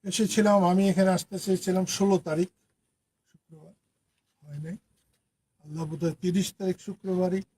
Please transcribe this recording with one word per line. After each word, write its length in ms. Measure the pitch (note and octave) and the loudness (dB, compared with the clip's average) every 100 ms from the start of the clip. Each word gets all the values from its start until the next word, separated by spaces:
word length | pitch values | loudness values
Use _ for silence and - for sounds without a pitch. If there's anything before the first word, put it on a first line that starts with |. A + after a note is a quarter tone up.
এসেছিলাম, 600 | F#3+ F3+ G#3+ - G#3 G3+ | -6 -2 0 2 4 4
আমি 240 | F3 F#3 G3 | 4 4 2
এখানে 220 | F#3 F#3+ | 2 2
আসতে 280 | F3+ - F#3+ | 2 -4 -8
চেয়েছিলাম 480 | G3 F#3 F#3+ F#3 F3+ | -2 -2 0 -2 -2
ষোলো 320 | - G3 F#3+ | 0 2 2
তারিখ, 300 | E3+ D#3 F#3 _ _ _ _ _ _ _ _ | 0 -2 -4 _ _ _ _ _ _ _ _
শুক্রবার, 400 | _ _ D#3+ D#3+ _ _ _ _ _ _ _ | _ _ -20 -20 _ _ _ _ _ _ _
হয় 140 | D3 D3 | -18 -14
নাই। 180 | D#3 G3 _ _ _ _ _ _ _ _ | -12 -14 _ _ _ _ _ _ _ _
আল্লাহ 200 | D3+ D#3 | -14 -10
বোধহয় 300 | D#3+ D#3 E3 | -8 -4 -4
তিরিশ 400 | - F#3 F3+ F#3 - | -2 -2 0 -2 -4
তারিখ 220 | F#3+ F3+ | -4 -4
শুক্রবারই 640 | - F#3 F#3+ F3+ F#3 F#3+ F#3+ | -8 -10 -4 0 0 -2 -6